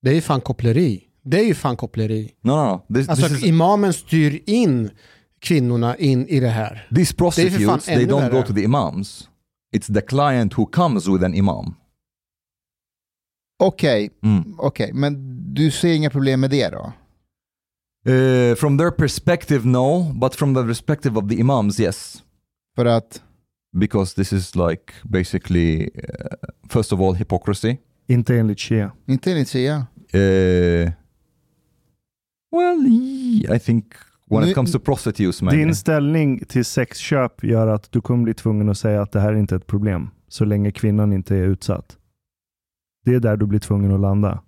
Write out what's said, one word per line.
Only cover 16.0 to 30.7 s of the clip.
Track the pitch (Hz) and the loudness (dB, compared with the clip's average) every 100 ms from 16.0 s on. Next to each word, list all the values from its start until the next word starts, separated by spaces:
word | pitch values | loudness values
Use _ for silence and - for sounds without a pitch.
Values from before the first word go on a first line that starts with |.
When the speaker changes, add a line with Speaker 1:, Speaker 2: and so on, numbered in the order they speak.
| 151 | 0
Speaker 3:
problem | 143 135 131 | 0 0 2
med | 135 | 2
det | 139 101 | 0 -2
då? | - - - _ _ _ _ _ _ _ _ _ _ - | -4 -12 -16 _ _ _ _ _ _ _ _ _ _ 0
Speaker 2:
Eh, | 131 131 127 120 117 | 4 4 4 4 2
from | 151 139 | 2 2
their | 170 | 2
perspective, | - 156 - - 175 - 147 117 | 0 -2 0 -2 -2 0 0 2
no. | 127 127 170 170 | 2 2 0 -2
But | 120 127 - | -2 -2 0
from | 143 131 | 0 0
the | |
perspective | 117 117 - 151 135 110 | 0 -4 -4 -2 0 -2
of | 101 | -2
the | 107 | 0
imams, | 123 135 104 101 | 2 2 0 0
yes. | 98 - - - _ _ _ _ _ - | -2 -2 -12 -20 _ _ _ _ _ -2
Speaker 3:
För | 120 | 2
att? | 117 - - _ _ _ _ _ 87 | 2 -2 -20 _ _ _ _ _ -2
Speaker 2:
Because | 104 107 95 - | 0 0 -2 -2
this | 95 | -2
is, | 98 90 90 | -2 -2 -2
like, | 87 80 - - | -2 -2 -10 -20
basically, | - 95 87 92 - 87 82 78 - - | -4 -2 -2 -6 -2 0 2 0 -4 -8
eh, | - - - - - - - | -14 -14 -14 -14 -16 -20 -4
first | 123 104 | -2 0
of | 95 | 0
all, | 95 87 | 0 0
hypocrisy. | - 92 - 101 110 131 _ _ - | -2 -4 -2 -2 -4 -6 _ _ -2
Speaker 4:
Inte | 123 113 120 | 0 2 2
enligt | 110 101 | 2 -2
Shia. | - 113 101 - - | -2 -2 -2 -8 -4
Speaker 3:
Inte | 131 - | -2 -2
enligt | 175 131 | -2 -2
Shia. | 131 127 151 127 - - | -2 -2 -2 -6 -12 -4
Speaker 2:
Eh, | 98 98 95 92 90 87 | 2 4 4 4 4 2